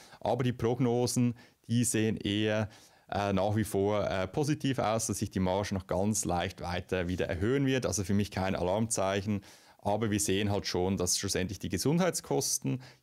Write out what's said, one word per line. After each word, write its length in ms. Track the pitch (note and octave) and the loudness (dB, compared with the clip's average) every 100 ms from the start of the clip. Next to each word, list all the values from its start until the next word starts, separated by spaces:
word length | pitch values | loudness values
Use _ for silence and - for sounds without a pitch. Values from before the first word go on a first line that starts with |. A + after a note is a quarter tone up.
| - - | -20 -6
aber 240 | - B2 | -2 0
die 100 | B2+ | 0
Prognosen, 840 | A#2+ A2+ B2+ B2 A#2+ B2 - A#2+ A#2 - _ - | 0 0 2 2 2 2 2 0 0 -12 _ -2
die 160 | A#2 | 0
sehen 340 | A#2 A2+ A2 G2 | 2 2 2 0
eher, 520 | - G#2 G#2+ G#2+ G#2 - - - - | 0 0 2 0 -2 -8 -20 -20 -6
äh, 240 | G2 G2+ | -2 2
nach 220 | F#2+ G2+ G#2+ | 2 2 0
wie 80 | G#2+ | 0
vor, 400 | G2 G2+ G#2 C#2+ | 2 2 2 0
äh, 220 | F#2 F#2+ | -2 -2
positiv 520 | - C#3+ D3+ C#3 B2+ | -2 -2 0 -2 0
aus, 280 | G#2+ A2+ - | 0 0 -2
dass 120 | G2+ | -4
sich 120 | G2+ | -4
die 80 | F#2+ | 0
Marge 340 | F#2 F#2+ G#2 | 2 0 0
noch 140 | F#2+ - | -4 -2
ganz 360 | F2 G#2 G#2+ - | -2 0 0 -2
leicht 360 | F2 F#2 - | -2 -2 -6
weiter 460 | E2+ F2+ - F#2 F2 | -6 -6 -4 -2 -2
wieder 200 | F2+ F2 | -2 -2
erhöhen 380 | D#2+ G#2 C#3 C3+ | -2 0 2 2
wird. 200 | C3 F2 | 0 0
Also 180 | F#2 | -2
für 100 | G2 | 0
mich 180 | G2+ G2+ | 0 0
kein 240 | G2+ F#2 - | -2 -2 0
Alarmzeichen, 840 | F2 G2+ A2+ - F#2+ G2 G2 G2+ - - - - | 0 0 0 0 0 0 0 -4 -6 -20 -20 -6
aber 280 | G2+ G#2+ A2 | -2 0 2
wir 80 | G#2 | 0
sehen 320 | - F#2+ G#2 | 2 0 0
halt 140 | G2+ - | 0 0
schon, 280 | F2+ F2+ G2 | 0 0 2
dass 220 | F2+ - | 0 0
schlussendlich 420 | G2 - F#2 G2+ | -2 -2 -2 -4
die 80 | E2+ | -4
Gesundheitskosten 1120 | F#2 C3 E3+ F3+ E3 - C#3 - - C3+ C3 - - | -2 2 2 2 -2 -2 -2 0 -2 -2 -6 -8 -12